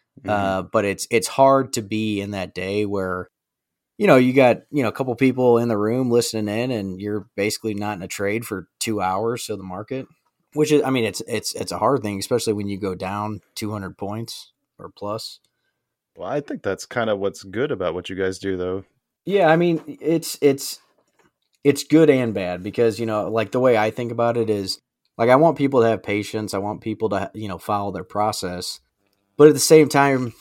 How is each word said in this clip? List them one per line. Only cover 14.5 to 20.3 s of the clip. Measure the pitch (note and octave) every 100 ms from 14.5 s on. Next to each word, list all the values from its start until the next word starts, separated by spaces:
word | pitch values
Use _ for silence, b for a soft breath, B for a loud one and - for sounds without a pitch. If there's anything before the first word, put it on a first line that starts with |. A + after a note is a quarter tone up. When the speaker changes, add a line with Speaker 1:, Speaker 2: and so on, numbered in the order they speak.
| _ _ _
Speaker 2:
or | F2+
plus. | - G2+ G#2+ - - _ _ _ _ _ _ _ -
Speaker 1:
Well, | F2+
I | D3
think | C#3+ C#4+
that's | G2+ F#2 -
kinda | B2 A2+ G2+
what's | G2 -
good | G2 G2+ D3+
about | G#2+ F2+
what | E2+ -
you | F#2
guys | F#2+ F#2
do, | G2 F#2
though. | F2+ F#2+ - _ _ _ -
Speaker 2:
Yeah, | G3 E3
I | E3
mean, | F3 D#3+ - -
it's, | C#3+ E3 D#3+